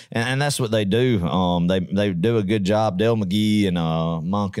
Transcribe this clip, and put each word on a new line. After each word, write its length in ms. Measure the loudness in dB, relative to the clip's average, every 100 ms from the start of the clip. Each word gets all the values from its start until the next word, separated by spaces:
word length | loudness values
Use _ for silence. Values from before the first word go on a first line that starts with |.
| -8
and, 140 | -4 -2
and 120 | -2
that's 200 | -2 -2
what 100 | -2
they 140 | 0
do. 420 | 0 2 2 2 0
Um, 400 | 0 0 2 2
they, 140 | 0
they 320 | 0 -2 0
do 260 | 0 0 0
a 60 |
good 180 | 0 0
job. 340 | 2 2 0 2
Del 180 | 0 2
McGee 500 | 0 0 2 2 2
and, 100 | 0
uh, 440 | 0 0 -2 -2
Monken 360 | -2 -2 -2 -4